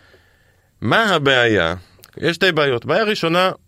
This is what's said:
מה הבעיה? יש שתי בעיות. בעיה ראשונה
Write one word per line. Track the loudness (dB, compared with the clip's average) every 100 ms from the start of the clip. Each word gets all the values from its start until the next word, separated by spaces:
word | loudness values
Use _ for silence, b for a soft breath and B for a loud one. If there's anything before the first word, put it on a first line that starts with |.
| b b b b b b b b
מה | -2 0
הבעיה? | 0 0 2 2 4 2 0 -4 b b -20 -6
יש | -4 0
שתי | 0
בעיות. | 0 0 -2 -2
בעיה | -2
ראשונה | -2 -2 -2 0 -2 -4